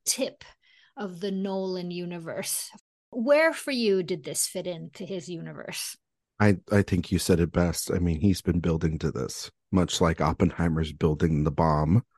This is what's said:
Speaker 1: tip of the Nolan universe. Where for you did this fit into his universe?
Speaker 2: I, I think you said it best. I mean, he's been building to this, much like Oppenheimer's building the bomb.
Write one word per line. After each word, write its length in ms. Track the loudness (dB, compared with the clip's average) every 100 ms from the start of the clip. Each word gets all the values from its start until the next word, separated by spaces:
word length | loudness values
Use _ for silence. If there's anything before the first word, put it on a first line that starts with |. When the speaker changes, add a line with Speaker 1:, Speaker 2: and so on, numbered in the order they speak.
Speaker 1:
tip 400 | -4 -2 -4 -8 -20 _ _ _ _ -12
of 240 | -10 -6
the 100 | -6
Nolan 600 | -4 -2 -4 -4 -6 -6
universe. 800 | -6 -8 -8 -8 -8 -6 -6 -8 -16 _ _ _
Where 420 | -4 2 4 4
for 180 | 0 -4
you 320 | 0 2 2
did 220 | 0 -6
this 220 | -6 -4 -4
fit 200 | -4 -8
into 380 | -8 -12 -12
his 240 | -10 -10 -10
universe? 680 | -10 -12 -14 -12 -10 -10 -12 _ _ _ 2
Speaker 2:
I, 200 | 4 4 2
I 120 | 2
think 280 | 4 0 0
you 80 | 0
said 220 | 4 4
it 120 | 4
best. 380 | 2 2 0 -2
I 80 | 0
mean, 200 | 0 2
he's 220 | 2 2
been 180 | 0 0
building 380 | 0 0 0 -2
to 120 | -2
this, 400 | -2 -6 -8 -14 -18 _
much 280 | 0 2 2
like 200 | 2 2
Oppenheimer's 720 | 2 2 0 2 0 0 -2
building 520 | 0 0 2 2 2
the 80 | 0
bomb. 520 | 2 2 2 4 2 2